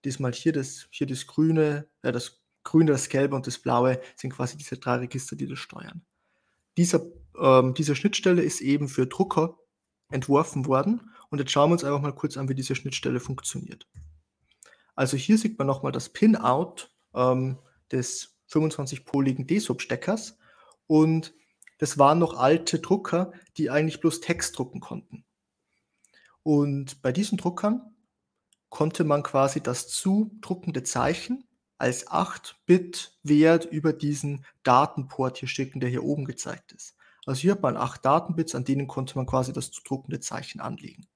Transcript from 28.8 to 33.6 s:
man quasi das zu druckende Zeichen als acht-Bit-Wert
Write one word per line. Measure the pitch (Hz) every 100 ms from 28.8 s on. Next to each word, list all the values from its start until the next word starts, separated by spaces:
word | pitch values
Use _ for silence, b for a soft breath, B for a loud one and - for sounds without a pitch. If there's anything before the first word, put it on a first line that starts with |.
| 156 -
man | 156 147
quasi | - 135 135 139
das | 123 127 -
zu | - 190 196 214 -
druckende | - 185 180 147
Zeichen | 127 - 127 170 - 262 - _ _ _
als | 123 123 -
acht-Bit-Wert | 160 185 - - - - 180 180 - - _ 147 147 160 165